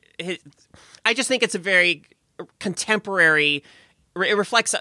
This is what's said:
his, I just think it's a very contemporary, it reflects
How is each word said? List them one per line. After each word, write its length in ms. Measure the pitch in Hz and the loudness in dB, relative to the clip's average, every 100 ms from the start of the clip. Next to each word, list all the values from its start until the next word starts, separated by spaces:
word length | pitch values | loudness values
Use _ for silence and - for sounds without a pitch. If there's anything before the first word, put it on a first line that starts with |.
| _ - | _ -14
his, 200 | 170 180 143 _ _ - - - 226 | -10 -10 -12 _ _ -20 -20 -6 -2
I 80 | |
just 140 | 233 262 | 0 0
think 140 | 262 | 0
it's 120 | 233 | 0
a 40 | 196 | -2
very 440 | 175 185 175 160 _ _ _ - 175 - 208 | 0 2 2 0 _ _ _ -18 -18 -10 -8
contemporary, 920 | 175 - 214 208 190 165 156 147 143 - - _ _ _ - | -6 -2 -2 -2 2 4 4 2 -2 -8 -20 _ _ _ -4
it 200 | 185 208 | -2 0
reflects 380 | 196 233 220 - | 0 0 0 -4